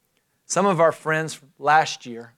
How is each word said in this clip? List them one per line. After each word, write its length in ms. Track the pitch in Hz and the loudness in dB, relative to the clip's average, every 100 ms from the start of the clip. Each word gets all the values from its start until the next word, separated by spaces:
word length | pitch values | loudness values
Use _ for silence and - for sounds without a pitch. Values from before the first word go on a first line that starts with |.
| _ _ _ _ - | _ _ _ _ -6
some 200 | 170 202 | -2 0
of 140 | 160 | 2
our 120 | 160 | 2
friends 420 | - 156 156 160 | 0 -4 -4 -4
from 180 | - _ _ | -10 _ _
last 480 | 143 156 143 - 123 | 2 2 2 -6 -14
year 260 | 117 117 | -16 -16